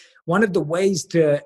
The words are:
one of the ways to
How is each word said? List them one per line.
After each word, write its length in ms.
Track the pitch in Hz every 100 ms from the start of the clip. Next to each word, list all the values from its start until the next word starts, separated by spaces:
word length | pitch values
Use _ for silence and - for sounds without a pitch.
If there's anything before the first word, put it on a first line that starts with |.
| - _
one 180 | - 185
of 120 | 220
the 80 | 175
ways 420 | 151 170 196 175 -
to 360 | 170 156 143